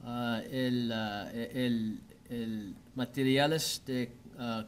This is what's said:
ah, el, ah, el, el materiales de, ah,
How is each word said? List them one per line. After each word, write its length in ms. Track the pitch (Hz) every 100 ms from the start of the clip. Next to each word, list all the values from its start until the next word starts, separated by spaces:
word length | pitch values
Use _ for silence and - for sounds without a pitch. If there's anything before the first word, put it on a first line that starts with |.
| 120
ah, 360 | 120 120 113 -
el, 400 | 131 127 123 117
ah, 360 | 110 107 104 92
el, 640 | 117 117 131 123 113 110 101 - - -
el 440 | 120 113 110 98 - - 127
materiales 880 | 123 139 131 135 147 160 - - -
de, 280 | 127 120 - - -
ah, 260 | 120 113